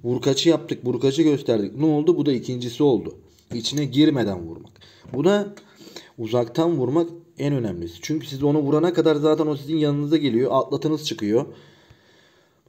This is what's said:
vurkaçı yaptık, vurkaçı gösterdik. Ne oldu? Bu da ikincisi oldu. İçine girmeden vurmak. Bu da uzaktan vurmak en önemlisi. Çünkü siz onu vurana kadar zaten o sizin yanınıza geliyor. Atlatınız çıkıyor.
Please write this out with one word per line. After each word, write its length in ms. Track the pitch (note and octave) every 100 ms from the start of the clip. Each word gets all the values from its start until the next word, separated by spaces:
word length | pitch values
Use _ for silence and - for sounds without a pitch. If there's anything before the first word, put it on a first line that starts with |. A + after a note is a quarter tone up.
vurkaçı 440 | A#2+ B2 C#3 C3+ E3+
yaptık, 380 | D#3+ - - B2
vurkaçı 360 | B2+ C3+ C#3
gösterdik. 540 | D#3 C#3 - A2 G2+ C3+
Ne 80 |
oldu? 320 | D#3 D3 D#3+ D#3+
Bu 100 | C#3+
da 60 |
ikincisi 500 | B2 - B2 A#2+ -
oldu. 360 | D3 G#2+ E2 - - _ -
İçine 300 | A#2 - C#3+
girmeden 560 | C3+ C3+ D#3 C3+ G2+ F2+
vurmak. 400 | E2 E2+ - - - - -
Bu 120 | C3
da 300 | F3 G#3 G3+ - - - - - - -
uzaktan 580 | G#2+ A#2+ A#2 - E3+ D3+
vurmak 340 | B2 D#3+ E3+ - - -
en 160 | C#3+
önemlisi. 440 | C#3 G#2+ E2+ E2+ -
Çünkü 240 | - D#3 C3+
siz 160 | C3+
onu 160 | C#3+ D3+
vurana 340 | C#3 D3+ F3
kadar 240 | E3+ D#3 D3
zaten 300 | D#3 D#3 D3+
o 100 | C#3+
sizin 200 | C3+ D#3+
yanınıza 400 | D3 C#3+ D3 D#3
geliyor. 340 | C#3 A2+ B2+
Atlatınız 520 | C3 - C#3 D#3 D3+ -
çıkıyor. 400 | A2 G#2 A#2 - - - _ _ _ _ _ _ _ _ _